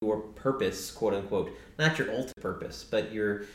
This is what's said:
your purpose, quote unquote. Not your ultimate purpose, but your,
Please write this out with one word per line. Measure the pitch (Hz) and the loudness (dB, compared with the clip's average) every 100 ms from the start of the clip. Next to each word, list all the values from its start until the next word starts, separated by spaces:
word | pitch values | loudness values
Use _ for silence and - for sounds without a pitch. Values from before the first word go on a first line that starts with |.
your | 107 107 | 2 2
purpose, | - - 135 131 95 92 - | -2 -2 0 2 2 0 -6
quote | - 110 | 0 2
unquote. | 98 98 98 - - - - | 2 2 0 0 -4 -10 2
Not | 156 160 | 2 4
your | - | 0
ultimate | 127 - - | -2 -4 -4
purpose, | - - - - - | -4 -4 -6 -10 -2
but | 110 - | 0 0
your, | 107 104 101 - | 0 2 0 -4